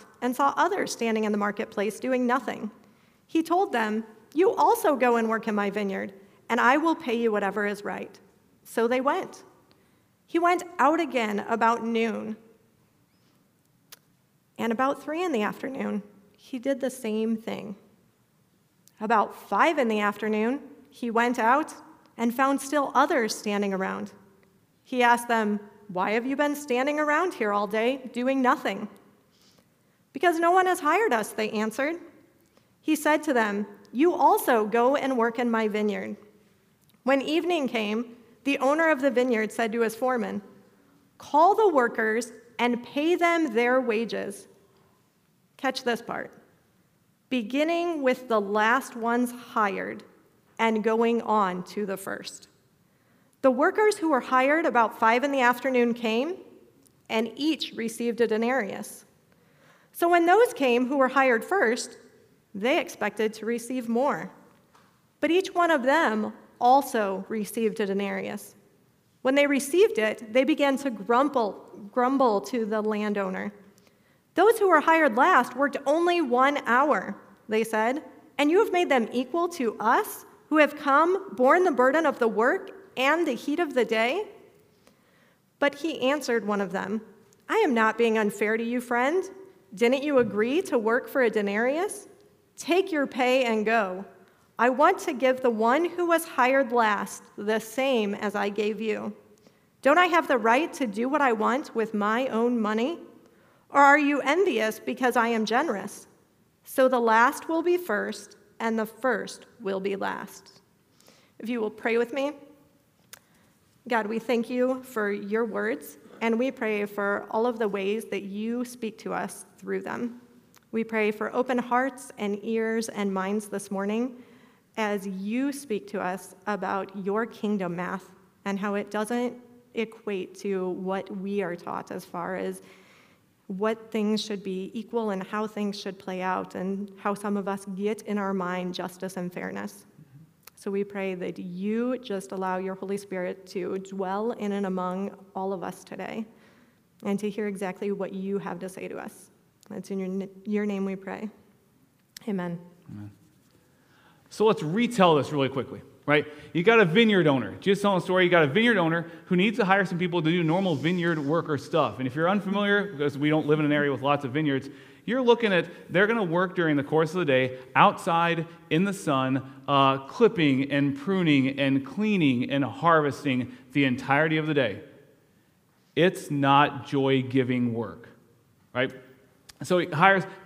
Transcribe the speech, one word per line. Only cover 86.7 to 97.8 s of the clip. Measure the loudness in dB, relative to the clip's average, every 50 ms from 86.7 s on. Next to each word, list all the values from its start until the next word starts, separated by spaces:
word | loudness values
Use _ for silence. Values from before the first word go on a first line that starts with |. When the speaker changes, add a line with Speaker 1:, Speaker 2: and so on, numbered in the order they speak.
Speaker 1:
them, | -4 -6 -6 -4 -6 -6 -8 -10 -18 -20 -20 _ _ _ _ -2
"I | 0 2
am | 2 4 4
not | 2 2 2 2 2
being | 2 2 2 2
unfair | 0 0 0 0 -2 0 0 -2
to | -2
you, | -2 -4 -4
friend. | -4 -2 -2 0 0 0 0 0 -2 -4 -8 -18 -20 -20 -20 _ _ _ -4
Didn't | 0 2 2 2 2 0
you | 2 2 2
agree | 2 2 0 -2 0 0 0 -2 -2
to | 0 0 0
work | 0 2 0 0 -2 -2
for | 0 2
a | 2 2
denarius? | 2 0 -2 -2 0 0 0 0 0 0 -2 -4 -6 -10 -16 -20 -20 -20 _ _ _ _ _ _ _ -10
Take | -4 0 2 2 2 2
your | 0 -2 -2
pay | -2 -2 0 0 2 2 2 2
and | 2 0 0 0
go. | 2 2 2 0 0 -4 -8 -12 -14 -18 -20 -20 _ _ _ _ _ _ 0
I | 2 2
want | 4 4 4 4 4 2
to | -2 -6 -4
give | 0 2 0 2 2
the | 0 0
one | 0 2 2 2 4 2 2
who | 0 -2 -2 0 2
was | 2 0 0
hired | -2 -2 2 2 4 4 4 2 2
last | 2 2 2 2 2 0 -4 -6 -10 -14 -18 -18 -14 -8
the | -4 -2 -2 -2
same | -2 -4 -4 -2